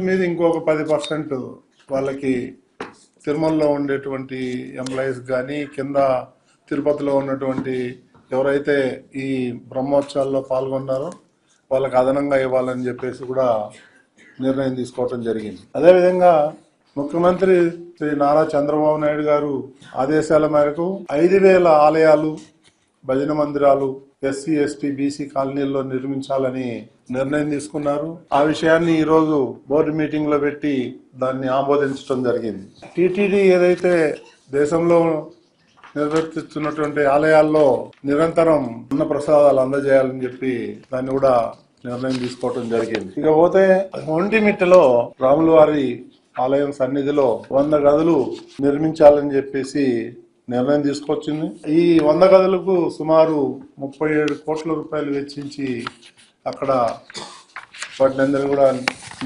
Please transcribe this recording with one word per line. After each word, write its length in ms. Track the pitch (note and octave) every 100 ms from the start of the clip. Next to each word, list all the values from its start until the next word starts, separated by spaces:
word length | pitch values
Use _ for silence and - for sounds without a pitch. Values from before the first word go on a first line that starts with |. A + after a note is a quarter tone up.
| F#3
మీద 140 | F#3+ F3+
ఇంకొక 300 | E3 E3+ E3 D#3
పది 140 | D#3 D#3
పర్సెంట్ 420 | D3 - D#3 D3+ C3 A#2 - _ _ -
వాళ్ళకి 420 | C3+ C3+ C#3 C3+ B2 A#2 - _ - - - _ _
తిరుమలలో 440 | D3+ D3 D#3+ D#3 D3 C#3+
ఉండేటువంటి 600 | C#3+ C#3 C#3 C3+ C3 C3 B2+ B2 C3 C#3
ఎంప్లాయీస్ 420 | C3 C3 C3+ B2 B2
కానీ, 280 | B2+ C3+ D3 C#3+ -
కింద 220 | C#3 C#3 C3+ B2+ B2 _ _ _ _
తిరుపతిలో 460 | C#3+ D3 D3 C#3+ C#3
ఉన్నటువంటి 540 | C3+ C3+ C3+ C3 C3 B2+ B2 C3 _ _ _
ఎవరైతే 420 | C3 C#3 C#3+ C#3+ C#3 C3 A#2+ - C#3
ఈ 20 | C3+ C3 B2 A#2 -
బ్రహ్మోత్సవాల్లో 680 | C3 C#3 C#3+ C#3 C#3+ C3+ C3+ C3+
పాల్గొన్నారో 580 | C3 C3+ C3+ C3+ C3 D#3+ - _ _ _ _ -
వాళ్ళకి 240 | C3+ C3+ B2+
అదనంగా 360 | C3 C#3+ C#3+ C3+
ఇవ్వాలని 420 | C3 B2+ B2+ B2+ B2
చెప్పేసి 360 | A#2+ B2+ A#2+ B2+
కూడా 180 | B2+ B2+ A2 G#2 - - _ _ _ _ -
నిర్ణయం 300 | C3 C3+ C3+ B2+
తీసుకోవటం 400 | A#2 - B2 A#2+ A2+
జరిగింది. 320 | A2 G#2 F2+ - C3+
అదేవిధంగా 560 | E3 F#3 F3+ F3+ F3+ D#3 D3+ - _ _ _ C#3
ముఖ్యమంత్రి 560 | C#3+ E3 F3 F3+ F#3+ F3 E3+ E3+ - -
శ్రీ 120 | D3+ C#3+
నారా 200 | C#3+ D3+ D#3
చంద్రబాబు 440 | D#3 D3 D3+ D3+ D#3
నాయుడు 220 | D3 D3+ D3+
గారు 220 | D3 D3 C3 A#2+ - - B2+
ఆదేశాల 440 | C3+ D#3 D3+ D#3 D3+
మేరకు 320 | D3+ D3 D3+ F3 G3 -
ఐదు 260 | C#3+ F3 G3 F#3+
వేల 220 | F#3 F3 D3+ D3+
ఆలయాలు, 460 | D#3+ D#3+ D3 D#3 D#3 - _ _ _ _ _ C3
భజన 220 | C3+ C#3+ D3+
మందిరాలు 460 | D3 C#3+ C#3 C#3 C3+ C3+ - _ C3+
ఎస్సీ, 220 | C#3 E3 D3+
ఎస్టీ, 260 | C#3+ - D3 C3+
బీసీ 280 | C#3 C#3 C3+
కాలనీల్లో 480 | C#3 C3+ C#3 C#3 C#3 C3
నిర్మించాలని 760 | C3 C3+ C3+ C#3 C3+ C3 C3 B2 A2 A2 _ -
నిర్ణయం 340 | B2+ C3+ D3+ D3
తీసుకున్నారు. 560 | C#3+ - D#3 D3 C#3+ D#3+ E3 - C#3
ఆ 40 | D#3
విషయాన్ని 440 | D3 D#3+ E3 E3+ D#3+
ఈరోజు 340 | D3+ D#3+ D#3 D3 B2 - C3+
బోర్డు 240 | D3 D#3 D#3
మీటింగ్ 320 | D3 D3+ D3+
లో 40 | D3 C#3+
పెట్టి 280 | - D3 C3 A#2+ - _ B2+
దాన్ని 260 | C3 C3 C3 C3+
ఆమోదించడం 600 | C#3 C#3+ C#3 C3+ - C3 B2
జరిగింది. 360 | A#2 A2+ F#2+ F#2+ _ - -
టీటీడీ 460 | F3+ F#3 G3+ G3+ F#3+ F3+
ఏదైతే 380 | F3 F3 F3+ E3+ D3+ C3+ - _ _ C#3
దేశంలో 420 | D3 E3+ E3+ E3+ E3 D3+ D#3 - _ _ _ _ - D3
నిర్వర్తిస్తున్నటువంటి 1080 | D3 D#3+ D#3+ D#3+ - D3+ D3+ D#3 D3+ D3 C#3 C#3+
ఆలయాల్లో 500 | D#3 D#3 D#3 D#3 C#3+ A#2+ - - C#3
నిరంతరం 540 | D3 E3 E3 D#3+ D3 A#2+ A2+ A#2
అన్న 100 | C#3+ D#3
ప్రసాదాలు 500 | C#3+ - D3 C#3+ C3
అందజేయాలని 580 | C3 C#3 C#3 C3+ C3 C3
చెప్పి 300 | B2+ - C3 A#2 G#2 G#2+ -
దాన్ని 180 | B2+ C3 C3+
కూడా 180 | C3+ A#2+ A2+ A2+ _ _ B2
నిర్ణయం 300 | B2 C3 B2+
తీసుకోవటం 400 | B2 - B2 B2 A2+
జరిగింది. 380 | A2+ A2 G#2+ F#2+ D3
ఇకపోతే 420 | D#3 D#3 E3+ F#3 F#3+ F#3+ G3 C#3 C#3+ D#3+
ఒంటిమిట్టలో 680 | G3+ A3 G#3 - F3+ F3+ C#3 A#2+ A#2+ -
రాములవారి 640 | C3 D3+ D#3+ D#3+ D3+ D3+ B2+ A#2 - _ _ -
ఆలయం 260 | C3 C#3 C#3+ C#3+
సన్నిధిలో 480 | C3 C#3+ C#3 D3 C3 G#2+ - C3+
వంద 180 | D3 D3+ C#3+
గదులు 300 | D3 E3 D3+ A2+ - - -
నిర్మించాలని 680 | C#3 C#3+ D#3+ D#3+ D3 D3 C#3+ C#3
చెప్పేసి 480 | C3+ C3+ C3 D3 C3+ A#2 A2+ - - _ -
నిర్ణయం 300 | B2 C3 D3 C#3+
తీసుకొచ్చింది. 580 | C3+ - D3 D#3 D3+ D#3 - D3+ E3
ఈ 40 | E3+ D#3+ D3+
వంద 160 | D#3 F#3
గదులకు 420 | F#3+ F#3+ F#3 F3 F3+ D#3+ -
సుమారు 400 | D#3 D#3+ D#3+ D3 C3 B2+ - -
ముప్పై 280 | C#3 - D#3 D3+
ఏడు 140 | D3+ C#3+ -
కోట్ల 240 | D#3 E3 D3+
రూపాయలు 300 | - D3+ C#3+ C#3
వెచ్చించి 500 | C#3 D3 C#3 C#3+ C3+ A#2 A#2 - - _ _ _ C3+
అక్కడ 200 | B2+ C3+ C3 A#2 - - - - - _ - - - - -
వాటిని 220 | C3+ C3 C3+
అందరూ 200 | C#3 C#3
కూడా 140 | C#3 C3+ B2+ B2+ - - -